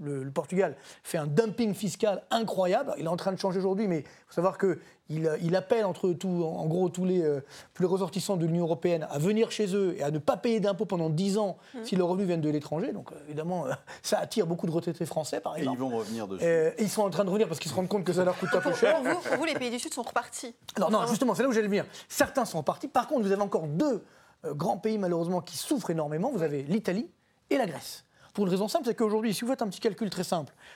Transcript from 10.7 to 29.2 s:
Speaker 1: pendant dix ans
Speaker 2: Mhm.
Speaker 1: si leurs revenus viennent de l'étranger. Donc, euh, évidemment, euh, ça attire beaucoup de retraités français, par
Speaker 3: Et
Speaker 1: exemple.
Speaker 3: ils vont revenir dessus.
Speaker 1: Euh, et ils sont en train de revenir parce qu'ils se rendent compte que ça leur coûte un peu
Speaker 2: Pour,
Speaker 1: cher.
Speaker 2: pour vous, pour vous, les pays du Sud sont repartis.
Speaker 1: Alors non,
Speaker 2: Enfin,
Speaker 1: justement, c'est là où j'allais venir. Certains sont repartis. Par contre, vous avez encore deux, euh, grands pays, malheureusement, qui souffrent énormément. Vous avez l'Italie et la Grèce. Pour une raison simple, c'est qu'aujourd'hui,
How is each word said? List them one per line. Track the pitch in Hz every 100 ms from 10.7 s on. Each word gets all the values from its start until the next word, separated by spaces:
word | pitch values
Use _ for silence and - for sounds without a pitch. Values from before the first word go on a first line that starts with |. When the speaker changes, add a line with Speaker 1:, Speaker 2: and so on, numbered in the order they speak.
| 185 202
Speaker 1:
pendant | 175 160
dix | 156 196 202
ans | 202 - -
Speaker 2:
Mhm. | 254
Speaker 1:
si | 220 190
leurs | 175
revenus | 185 190
viennent | 170
de | 151
l'étranger. | 151 147 151 269
Donc, | 202 131
euh, | - 147
évidemment, | 151 165 180 131
euh, | 143 - -
ça | - 202
attire | - 220 170
beaucoup | 170 175
de |
retraités | 160 170 156 160
français, | 127 120 -
par | - 151
Speaker 3:
Et |
Speaker 1:
exemple. | 131 123
Speaker 3:
ils |
vont | 131 113
revenir | 104 113 101
dessus. | 95 170
Speaker 1:
Euh, | 165 160 -
et |
ils | 208
sont | 220
en | 202
train | 156 196
de |
revenir | 208 190
parce | 151
qu'ils | 151
se | 185
rendent | 185
compte | 208
que | 180
ça | 175
leur | 180 180
coûte | 185
un | 185
peu | 285
Speaker 2:
Pour, | 240
Speaker 1:
cher. | - 320
Speaker 2:
pour | 262
vous, | 349
pour | 120 240
vous, | 320
les | 269
pays | 247
du | 240
Sud | 320 -
sont |
repartis. | - 233 240 - 240 - - -
Speaker 1:
Alors | 170
non, | 214
Speaker 2:
Enfin, | 233
Speaker 1:
justement, | 220 254
c'est | 175
là | 269
où |
j'allais | 220 208
venir. | 196 135 - -
Certains | - 269 269 226
sont | 160
repartis. | 151 - 277
Par | 254 226
contre, | 285
vous | 196
avez | 196
encore | 202 196 156
deux, | 156 302 214 - - - _ 156
euh, |
grands | 147 185 208
pays, | 220 220
malheureusement, | 180 170 170 180
qui | 170 -
souffrent | - 277 -
énormément. | 165 147 156 247
Vous | 220
avez | 160 143
l'Italie | 139 208 185 185 339 _ _ _ -
et | 285
la | 208
Grèce. | - - - - _ - -
Pour | 190
une |
raison | 185 208
simple, | 339 233
c'est |
qu'aujourd'hui, | 220 214 220